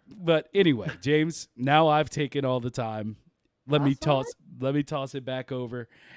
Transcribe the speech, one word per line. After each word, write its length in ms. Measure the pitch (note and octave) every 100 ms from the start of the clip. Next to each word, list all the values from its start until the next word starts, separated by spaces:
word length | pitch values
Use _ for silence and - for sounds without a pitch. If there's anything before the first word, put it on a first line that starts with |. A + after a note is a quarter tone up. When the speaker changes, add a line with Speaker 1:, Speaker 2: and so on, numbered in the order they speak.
| -
Speaker 1:
But 400 | A3 E3+ D#3 -
anyway, 360 | G3 F3 A#2+ G2 -
James, 480 | C3+ D3+ D#3+ D#3 - -
now 320 | C3 D3+ D#3+
I've 220 | D3+ D3
taken 340 | D3 C#3+ C#3+
all 160 | C3+ B2+
the 100 | B2
time. 460 | B2 A2+ A2 A2 A2 _ _ _ _ -
Let 160 | D3
me 80 | C#3+
Speaker 2:
That's 120 | C#3 D#3
all 160 | C#3
Speaker 1:
toss, 40 | A#4
Speaker 2:
right. 360 | - _ A#2+
Speaker 1:
let 120 | C3
me 80 | C#3+
toss 300 | C#3+ D3 C3+
it 100 | C#3
back 260 | B2+ C3 B2+
over. 380 | B2+ B2 B2 A#2 _ -